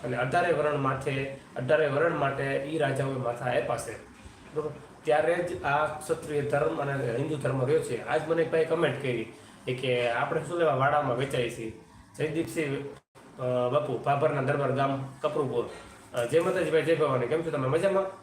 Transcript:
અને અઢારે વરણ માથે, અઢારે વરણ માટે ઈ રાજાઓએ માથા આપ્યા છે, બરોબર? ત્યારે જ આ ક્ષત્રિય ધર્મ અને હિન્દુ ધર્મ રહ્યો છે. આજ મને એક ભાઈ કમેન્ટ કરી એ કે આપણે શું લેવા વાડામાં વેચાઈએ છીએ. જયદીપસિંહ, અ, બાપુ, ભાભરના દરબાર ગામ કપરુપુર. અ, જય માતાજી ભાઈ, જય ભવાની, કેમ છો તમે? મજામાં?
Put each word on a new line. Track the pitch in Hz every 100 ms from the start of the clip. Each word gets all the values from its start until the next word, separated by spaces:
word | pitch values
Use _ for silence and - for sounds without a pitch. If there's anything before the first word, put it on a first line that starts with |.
અને | 135 123
અઢારે | 131 175 175
વરણ | 151 151 139
માથે, | 135 135 147 135 135 - - -
અઢારે | 131 151 151
વરણ | 135 165 156
માટે | 139 135
ઈ | 139 135 147 156
રાજાઓએ | 139 127 139
માથા | 131 117 120 127
આપ્યા | 131 - 113
છે, | 117 107 - - - - - -
બરોબર? | 151 135 - -
ત્યારે | 156 151 156 175
જ | - 123
આ | 143 147 151 151
ક્ષત્રિય | - 165 151 147
ધર્મ | 127 139 151 160
અને | 139 139 120 113
હિન્દુ | 156 151
ધર્મ | 131 131 127
રહ્યો | 156
છે. | - 117 -
આજ | 151 151
મને | 165
એક | 160
ભાઈ | 160 160
કમેન્ટ | 165 156 127
કરી | 131 117 110 - - - -
એ |
કે | 127 131 123 120
આપણે | 117 127 160
શું | 147 175
લેવા | 160 135
વાડામાં | 135 147 135 120
વેચાઈએ | 139 135 120
છીએ. | 113 110 - - - - -
જયદીપસિંહ, | 151 151 160 165 151 139 139 - _ - - -
અ, | 127 123 123
બાપુ, | 143 139 117
ભાભરના | 120 117 151 143
દરબાર | 131 143 135
ગામ | 127 135 135 - -
કપરુપુર. | 151 151 135 120 110 - - - - 127
અ, | 117
જય | 151
માતાજી | 170 185 160
ભાઈ, | 156
જય | 147 160
ભવાની, | 147 127 117
કેમ | 156 165
છો |
તમે? | 147 131
મજામાં? | 156 190 190 190 -